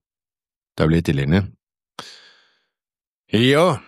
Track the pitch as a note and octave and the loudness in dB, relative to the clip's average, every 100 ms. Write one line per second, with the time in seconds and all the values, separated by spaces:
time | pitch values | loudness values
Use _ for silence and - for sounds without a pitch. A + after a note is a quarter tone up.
0 | _ _ _ _ _ _ _ - D#2+ E2 | _ _ _ _ _ _ _ -4 0 0
1 | E2 C#2+ C#2 F2+ G2 - _ _ _ - | 0 -2 0 0 -2 -10 _ _ _ -20
2 | - - - _ _ _ _ _ _ _ | -20 -20 -20 _ _ _ _ _ _ _
3 | _ _ _ G#2+ B2 C#3+ F3+ A#2+ | _ _ _ 0 2 2 2 -2